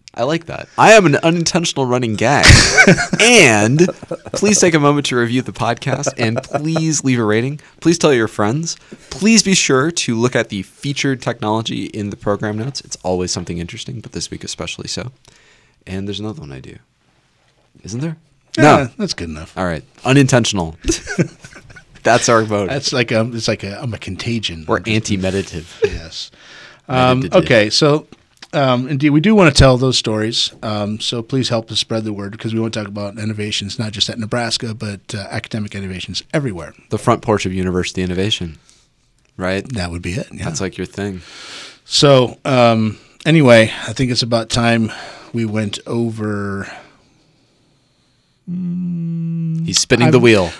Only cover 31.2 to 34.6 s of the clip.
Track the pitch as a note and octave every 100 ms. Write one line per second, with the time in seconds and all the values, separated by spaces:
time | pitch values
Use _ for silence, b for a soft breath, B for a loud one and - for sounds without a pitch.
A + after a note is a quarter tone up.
31.2 | A2+ C3+ B2 A#2 - G#2+ - A2+ A2 G2+
32.2 | G2 G#2+ A#2 A2+ A2+ A2+ G2+ G#2 G2+ A2
33.2 | G#2+ G#2+ G#2 G#2 G2+ - A2 G#2 - A2
34.2 | G#2+ B2 A#2 -